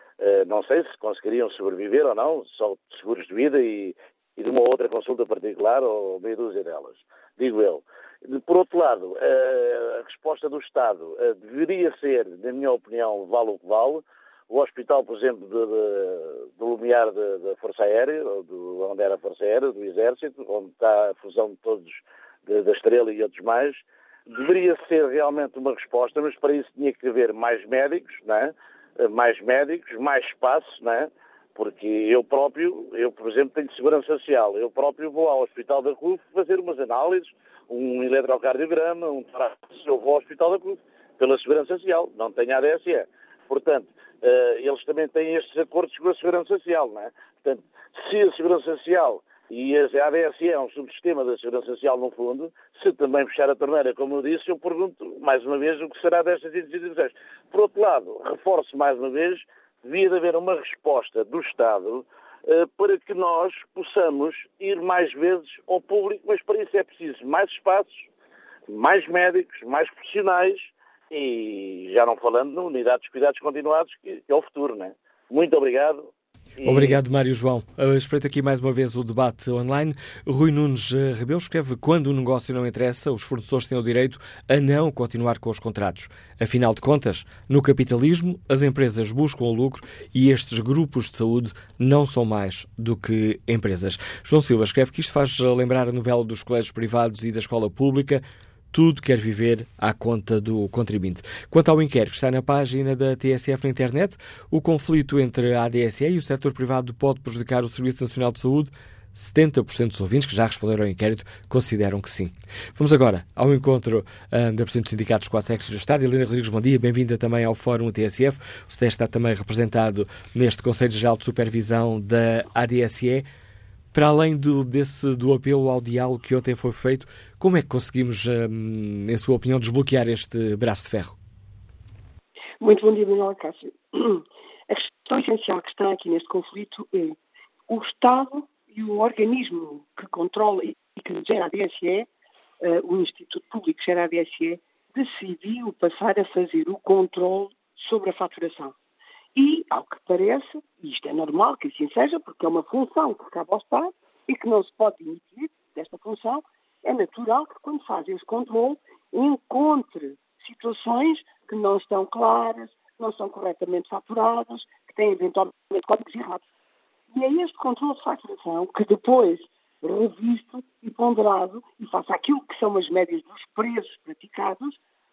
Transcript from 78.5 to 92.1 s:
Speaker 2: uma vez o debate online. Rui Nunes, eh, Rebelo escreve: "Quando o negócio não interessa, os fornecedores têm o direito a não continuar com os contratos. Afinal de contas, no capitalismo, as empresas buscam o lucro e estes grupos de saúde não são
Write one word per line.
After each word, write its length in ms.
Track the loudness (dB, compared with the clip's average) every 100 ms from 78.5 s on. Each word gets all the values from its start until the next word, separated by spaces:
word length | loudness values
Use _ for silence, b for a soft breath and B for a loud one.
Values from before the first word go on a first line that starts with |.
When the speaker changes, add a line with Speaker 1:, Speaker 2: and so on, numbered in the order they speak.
| 0
Speaker 2:
uma 120 | 0
vez 240 | 0 -2 -2
o 80 |
debate 460 | -4 0 0 -2 -4
online. 420 | -4 -2 -2 -2 -4 B B -4
Rui 240 | 2 4
Nunes, 400 | 4 2 0 -2
eh, 180 | -2 0
Rebelo 260 | -2 -4 -4
escreve: 380 | -2 -4 -4 -4
"Quando 300 | 2 2 2
o 80 |
negócio 400 | 0 0 -2 -2
não 120 | -4 -4
interessa, 460 | 0 -2 -2 -4
os 100 | -4
fornecedores 440 | -4 -8 -2 -4 -2
têm 100 | -4
o 60 |
direito 360 | 0 2 0 -2 B B 0
a 100 | 2
não 320 | 4 2 2
continuar 480 | -2 -6 -2 -2 -2
com 120 | -4
os 80 | -6
contratos. 500 | -6 -4 -4 -6 -16 B B B
Afinal 320 | -2 2 2
de 80 | 2
contas, 440 | 2 2 2 -4 -10 b b
no 140 | 2
capitalismo, 800 | 6 4 4 4 4 4 0 -4 0
as 140 | 2
empresas 500 | 2 2 0 2 -2
buscam 320 | 0 -2 0
o 80 | -2
lucro 300 | 0 0 -2 B B B
e 160 | 4 6
estes 280 | 6 0 -4
grupos 500 | 0 2 2 -2 -4
de 60 | -2
saúde 360 | 0 0 -2 -10 B 0
não 280 | 4 4
são 180 | 4